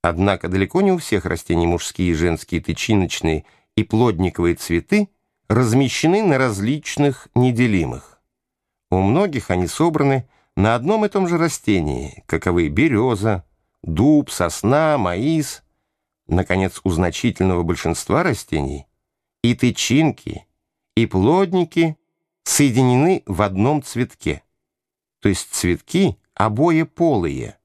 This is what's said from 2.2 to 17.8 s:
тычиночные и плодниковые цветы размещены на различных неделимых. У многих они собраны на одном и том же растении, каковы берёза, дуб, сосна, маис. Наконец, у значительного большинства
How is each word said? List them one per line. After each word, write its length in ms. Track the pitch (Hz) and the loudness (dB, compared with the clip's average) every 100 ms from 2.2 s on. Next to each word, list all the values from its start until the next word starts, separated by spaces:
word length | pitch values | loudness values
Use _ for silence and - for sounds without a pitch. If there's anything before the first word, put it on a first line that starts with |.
| 87 82 - 85 | 0 -2 -6 -8
тычиночные 840 | - 80 - 107 90 - 82 78 - _ _ - | -6 -6 0 0 0 -2 -2 -4 -6 _ _ -4
и 60 | |
плодниковые 720 | 104 110 117 87 92 - 87 82 | -2 2 0 0 -4 0 -2 -2
цветы 520 | - 85 - 208 202 _ _ _ _ | -2 -4 0 0 0 _ _ _ _
размещены 760 | 110 123 123 135 - 156 196 | 0 2 2 0 0 0 2
на 140 | 208 135 | 2 2
различных 880 | 131 98 104 147 - - 143 131 - | 0 -2 -4 -4 -6 -2 0 -2 -4
неделимых. 840 | - 127 117 123 98 73 60 - _ _ _ _ _ _ _ _ | 0 0 2 0 0 -2 -8 -14 _ _ _ _ _ _ _ _
У 100 | 92 | 0
многих 500 | 95 135 202 135 - | 2 2 0 -4 -2
они 160 | 90 87 | -2 -2
собраны 600 | - 170 151 139 135 127 _ _ | 0 -2 2 0 0 -4 _ _
на 200 | - 104 | 0 2
одном 300 | 117 131 220 | 2 0 0
и 40 | 208 | 0
том 200 | 202 180 | 0 -2
же 100 | 170 | 0
растении, 880 | 165 - - 98 76 64 73 - _ | -2 -2 0 0 0 -4 -8 -14 _
каковы 420 | 82 92 87 80 | -4 0 0 0
берёза, 760 | 73 160 110 127 107 107 95 - _ _ _ | 0 0 2 0 -2 -2 -4 -8 _ _ _
дуб, 480 | - 80 131 151 - | -6 0 4 4 2
сосна, 680 | - 87 - 101 143 156 147 | -4 -4 -2 0 2 2 0
маис. 680 | 92 87 131 160 139 - _ _ _ _ _ _ - | 0 -2 0 -2 -2 -10 _ _ _ _ _ _ -4
Наконец, 540 | 90 90 92 95 - | -2 0 0 -2 -2
у 60 | 95 | -2
значительного 720 | 82 90 - 120 - 95 90 | 0 0 0 -4 0 0 0
большинства 600 | 82 85 | -2 -2